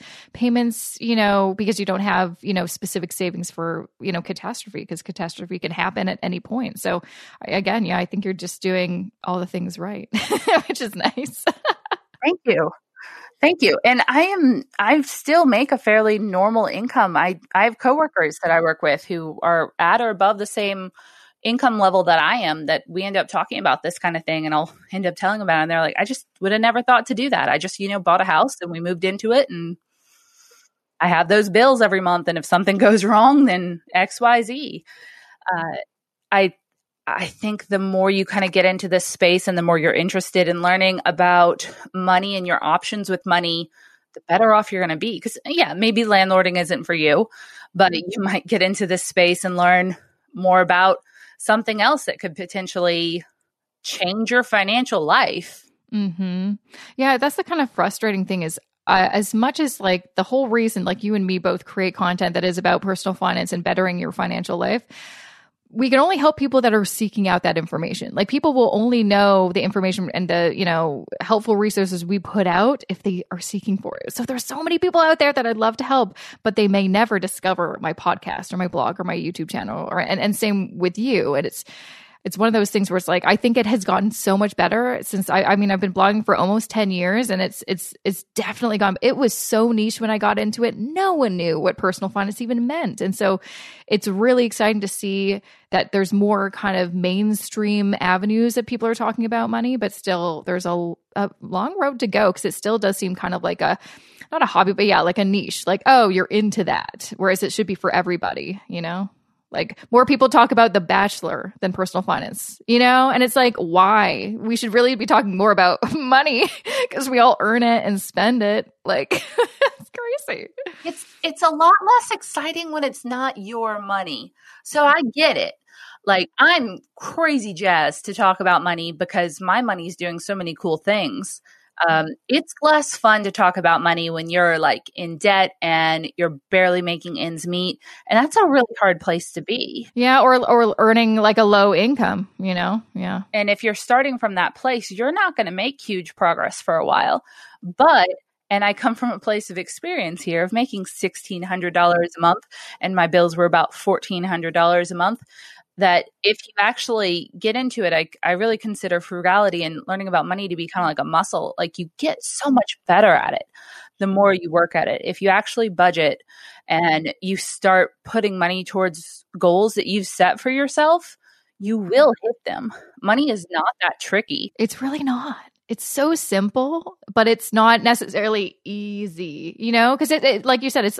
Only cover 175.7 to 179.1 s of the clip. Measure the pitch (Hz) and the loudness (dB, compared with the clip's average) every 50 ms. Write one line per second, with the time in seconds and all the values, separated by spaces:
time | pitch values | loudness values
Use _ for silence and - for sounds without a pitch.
175.7 | 233 - - - - 277 277 311 330 302 - - 208 196 190 208 - 254 254 277 | -12 -12 -10 -8 -4 0 0 0 0 -2 -2 -2 -2 0 0 0 0 -2 -2 -2
176.7 | 330 330 - - - _ _ - 196 226 220 226 226 226 - - - 220 220 226 | -2 -6 -6 -10 -18 _ _ -4 2 2 4 4 2 0 -2 -2 2 4 6 6
177.7 | 233 226 - 233 240 - - - - 202 208 214 214 208 190 - - _ - 208 | 6 6 4 2 2 2 0 -4 -4 -2 -2 -2 -2 -2 -4 -6 -8 _ -14 -12
178.7 | 202 208 208 208 208 202 208 196 | -10 -10 -10 -10 -8 -8 -10 -10